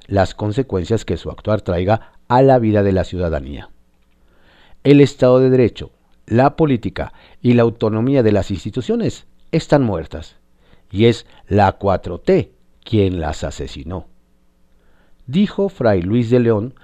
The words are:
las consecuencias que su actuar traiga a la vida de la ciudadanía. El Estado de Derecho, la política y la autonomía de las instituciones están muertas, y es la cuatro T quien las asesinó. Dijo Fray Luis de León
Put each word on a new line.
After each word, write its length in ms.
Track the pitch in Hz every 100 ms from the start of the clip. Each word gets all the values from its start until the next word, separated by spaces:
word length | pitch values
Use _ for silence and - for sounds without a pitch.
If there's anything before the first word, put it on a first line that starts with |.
| -
las 280 | 98 92 -
consecuencias 680 | 107 107 131 95 87 113
que 140 | - 85
su 120 | 76
actuar 300 | - - 107
traiga 540 | - 87 92 110 - _ -
a 120 | 123
la 180 | 135 127
vida 220 | 107 104
de 120 | 98
la 100 | 92
ciudadanía. 680 | 85 90 87 76 67 65 - - _ _ _ _ _ _ _ _ _ - 139
El 160 | 143
Estado 400 | 139 - 127 127
de 80 | 131
Derecho, 420 | 127 107 - 76 _ _ _ -
la 300 | 110 139 -
política 560 | 156 123 95 - 69 - _ -
y 140 | 123 120
la 80 |
autonomía 600 | 117 110 110 110 127 139
de 80 | 110
las 200 | 101 92
instituciones 760 | 95 110 127 - 233 160 - _ _ -
están 320 | 160 - 147
muertas, 540 | 120 87 80 78 - _ _ _ _ _ -
y 180 | 95 117
es 180 | 110 - _ -
la 280 | 101 95
cuatro 460 | - 101 90 90 87
T 340 | - 185 101 _ _ _ -
quien 340 | 107 95 90
las 240 | 76 -
asesinó. 640 | 71 - 69 71 73 92 - _ _ _ _ _ _ _ _ _ _ _ -
Dijo 440 | 160 208 - 196
Fray 320 | - 117 95
Luis 280 | 90 120 113
de 120 | 123
León 320 | 117 104 123 -